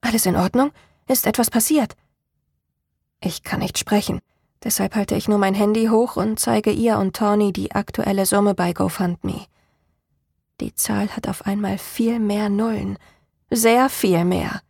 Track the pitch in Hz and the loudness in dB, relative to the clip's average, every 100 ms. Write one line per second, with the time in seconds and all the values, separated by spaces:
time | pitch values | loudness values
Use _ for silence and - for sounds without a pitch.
0 | 240 220 190 180 185 247 285 - _ _ | 0 0 0 0 0 2 0 -2 _ _
1 | _ 262 - 220 226 233 220 311 240 - | _ 0 0 0 0 0 2 2 0 -6
2 | _ _ _ _ _ _ _ _ _ _ | _ _ _ _ _ _ _ _ _ _
3 | _ _ 185 - - - 185 - - 208 | _ _ -6 -6 -8 -4 -4 -6 0 0
4 | - 180 _ _ _ _ 233 - 190 220 | 0 -6 _ _ _ _ -4 -2 -2 -2
5 | 202 208 - 208 196 196 208 214 220 220 | -2 -2 0 2 2 2 2 2 2 2
6 | 240 - 208 220 - 220 214 208 226 214 | 2 0 -2 -2 0 0 2 2 2 2
7 | 190 - 208 208 208 190 190 196 202 - | 0 0 0 2 2 0 -4 -4 -4 -4
8 | - 196 190 202 202 190 175 170 190 - | -2 0 2 2 2 2 0 0 -2 0
9 | 180 170 190 - - _ _ _ _ _ | -4 -2 -6 -8 -10 _ _ _ _ _
10 | _ _ _ _ _ _ 110 - - 208 | _ _ _ _ _ _ -10 -6 -2 -2
11 | 208 - - 180 - 202 202 190 - - | -2 -4 -6 -6 -4 -2 -2 -4 -8 -2
12 | 226 233 214 208 208 202 226 214 190 196 | 0 2 0 0 0 0 0 -2 -4 -8
13 | _ _ _ _ _ 240 226 233 262 - | _ _ _ _ _ 2 4 4 4 2
14 | 208 175 175 185 160 - _ | 2 4 4 0 -2 -8 _